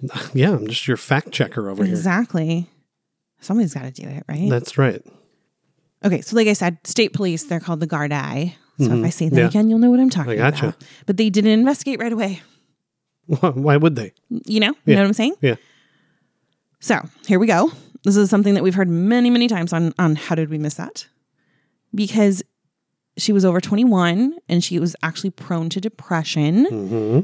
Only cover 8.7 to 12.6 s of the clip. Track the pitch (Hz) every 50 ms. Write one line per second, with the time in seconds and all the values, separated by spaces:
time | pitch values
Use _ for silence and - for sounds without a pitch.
8.7 | _ - 143 110 120 117 170 175 - - 165 160 165 143 - - - 208 214 220
9.7 | 220 226 240 247 247 254 262 262 - 180 139 120 113 107 117 139 147 - - -
10.7 | - - - - - - _ - 196 196 226 214 185 214 202 220 214 220 240 269
11.7 | 294 - - 277 262 - 226 233 226 214 208 196 185 - - _ _ _